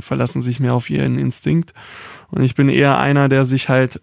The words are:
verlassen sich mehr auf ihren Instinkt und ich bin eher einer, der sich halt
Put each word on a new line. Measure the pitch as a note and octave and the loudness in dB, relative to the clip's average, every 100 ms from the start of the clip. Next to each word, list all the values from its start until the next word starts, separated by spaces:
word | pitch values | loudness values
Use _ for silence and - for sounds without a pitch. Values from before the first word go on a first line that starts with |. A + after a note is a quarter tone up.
verlassen | - C3+ B2 C3+ | -6 -4 -2 -2
sich | B2 B2 | -4 -2
mehr | B2+ | 0
auf | B2 - | -2 -2
ihren | C#3+ C#3 B2 | -2 -2 -2
Instinkt | C3+ - - E3 E3 - - - - - - | -2 -2 0 0 -2 -10 -20 -20 -20 -20 -10
und | - | -2
ich | C3 | 0
bin | - C#3 | 2 2
eher | C3 C#3 C#3 | 4 4 2
einer, | C#3 C#3+ C#3 | 2 2 2
der | C3+ | 2
sich | B2+ C3 - | 2 0 0
halt | C3 B2+ - | 0 0 -4